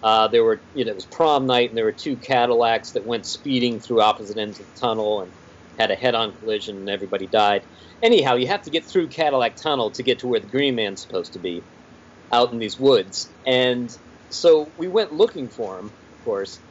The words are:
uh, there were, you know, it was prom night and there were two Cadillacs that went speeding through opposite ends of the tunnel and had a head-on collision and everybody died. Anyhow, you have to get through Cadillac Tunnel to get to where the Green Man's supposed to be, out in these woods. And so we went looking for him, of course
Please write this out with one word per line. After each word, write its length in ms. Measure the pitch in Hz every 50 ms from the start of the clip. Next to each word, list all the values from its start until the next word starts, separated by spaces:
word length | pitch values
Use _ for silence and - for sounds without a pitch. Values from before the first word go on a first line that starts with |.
| -
uh, 240 | 110 110 110 110 107
there 140 | 110 117 113
were, 200 | 113 110 107 - - -
you 120 | 147 123
know, 60 | 113
it 40 | 107
was 100 | 95 92 -
prom 380 | - - 165 156 151 139 131 131
night 220 | 127 123 120 120
and 80 | 110 113
there 80 | 113
were 60 | 110 104
two 240 | - - 156 139 120
Cadillacs 720 | - - 139 123 120 120 120 117 117 117 113 110 - - -
that 120 | 113 104
went 200 | 110 117 117 110
speeding 540 | - - - - 147 135 127 120 123 117 107
through 220 | - - 123 113
opposite 360 | 104 107 107 - 110 98 104 110
ends 220 | 107 104 101 -
of 80 | 98 -
the 120 | - -
tunnel 420 | - 120 113 110 110 107 107 104
and 120 | 95 90 - - - - - - - - - -
had 120 | 113 110
a 40 | -
head-on 380 | - - 135 120 113 113 107 98 -
collision 400 | - 110 107 107 101 - 104 98
and 120 | 98 101
everybody 380 | 101 101 98 95 95 98 95 92
died. 380 | - 110 107 104 101 98 - - - - - - - -
Anyhow, 340 | - 226 240 202 139 139 123
you 120 | 123 127 123
have 140 | 190 202 -
to 80 | 156
get 140 | 147 165 156
through 240 | - - 190 170 156
Cadillac 460 | - - 160 151 139 131 120 117 113 -
Tunnel 300 | - 156 147 135 120 107
to 120 | - - 123
get 160 | 127 123 113
to 80 | - 123
where 120 | 123 110
the 80 | 107 104
Green 280 | 110 131 143 139 127
Man's 260 | 120 110 101 95 95
supposed 320 | - - - 95 85 - -
to 60 | 92
be, 260 | 87 92 87 87 - - - - - - - - - - - - - -
out 200 | - 120 120 120 -
in 60 | 117
these 200 | 113 107 - -
woods. 540 | 131 139 135 110 92 95 95 - - - - - -
And 440 | 131 127 127 127 127 123 123 123 117 - - - - - - - -
so 440 | - - - 170 160 156 151 151 - -
we 100 | 160 185
went 260 | 180 220 214 170 151
looking 360 | 156 202 240 - 170 135 113
for 300 | - - 117 98 95 92
him, 80 | 95 107
of 320 | 113 - - - - - -
course 360 | 120 107 98 98 95 - - - -